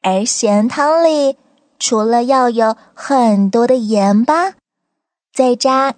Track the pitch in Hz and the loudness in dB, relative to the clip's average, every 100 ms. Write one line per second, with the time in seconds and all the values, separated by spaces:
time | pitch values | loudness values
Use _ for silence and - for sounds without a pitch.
0 | 190 190 208 - 214 208 226 302 285 330 | -2 -2 -4 -2 0 0 0 -2 0 2
1 | 330 302 277 269 _ _ _ _ - 220 | 2 0 -2 -4 _ _ _ _ -4 -2
2 | 214 240 240 269 247 226 220 220 _ - | 0 0 0 0 0 0 -2 -2 _ -20
3 | - 277 233 202 196 233 240 254 214 214 | -2 0 2 2 2 0 2 0 0 0
4 | 196 208 247 320 381 - _ _ _ _ | 2 2 2 0 -2 -8 _ _ _ _
5 | _ _ _ - 254 247 262 262 269 | _ _ _ -2 0 0 0 0 -2